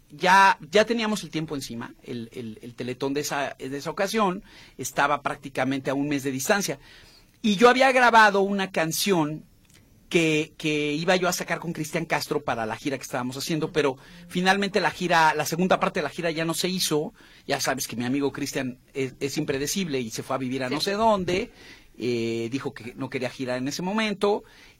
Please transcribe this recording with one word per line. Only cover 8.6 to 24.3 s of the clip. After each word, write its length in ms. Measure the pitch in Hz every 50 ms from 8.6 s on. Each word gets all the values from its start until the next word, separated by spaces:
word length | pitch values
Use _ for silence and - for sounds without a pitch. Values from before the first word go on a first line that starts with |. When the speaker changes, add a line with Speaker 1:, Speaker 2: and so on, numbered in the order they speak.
| 190 185
Speaker 1:
canción 720 | - 185 160 160 160 - - 202 190 170 151 147 156 156 - _ _ _ _ _ - - _ _ _ - _ -
que, 440 | - 175 165 160 156 151 156 - - -
que 340 | - 156 151 147 147 147
iba 240 | 147 156 165 180 185
yo 140 | 185 185 175
a 40 | 180
sacar 260 | - - - 175 -
con 120 | - 165
Cristian 320 | 165 - 156 - - 165 165
Castro 380 | - 160 147 - - 156 147 143
para 220 | - 127 113 113
la 100 | 110 110
gira 220 | - - 147 131 127
que 60 | -
estábamos 340 | - - 131 123 127 127 139
haciendo, 340 | 131 - 139 156 156 -
pero 260 | - 156 143 139 131 - - - - - - -
finalmente 540 | - 180 180 190 196 202 196 196 196 208
la 100 | 175 151
gira, 420 | - - 180 170 175 165 160 156 147
la 120 | 151 147
segunda 340 | - 170 160 185 185 190 -
parte 220 | - 190 - 190
de 20 | 151
la 60 | 139
gira 200 | - - 165 170
ya 120 | 156 160 165
no 100 | 165 160
se 140 | - - 180
hizo. 460 | 185 185 - - 160 147 156 220 - _ - - - - - -
Ya 140 | 139 139
sabes 260 | - 151 135 127 - -
que 80 | 127
mi 80 | 113 120
amigo 300 | 123 131 143 139 139 139
Cristian 440 | 143 143 135 - 147 131 127 123 - _ _ -
es, 220 | 139 135 127 - -
es 160 | 143 139 - 151
impredecible 640 | 151 147 139 135 143 143 - 202 190 165 139 131
y 80 | 123 110
se 100 | - -
fue 140 | 123 - 131
a 40 | 127
vivir 240 | 131 123 127 135 131
a 40 | 127
Speaker 2:
Sí. 60 | 135
Speaker 1:
no 60 | 151
sé 100 | - 202
dónde, 580 | 196 208 226 226 214 196 180 170 180 190 - - - - - - - - - _ _ -
eh, 520 | - 123 120 117 113 117 113 117 117 117
dijo 220 | 123 139 - 143 -
que 200 | - 104 123 -
no 140 | - 135 123
quería 200 | - 127 123 123
girar 280 | - - 135 123 123 127
en 120 | 127 139
ese 120 | 147 -
momento, 640 | 180 185 208 220 220 214 202 - - 202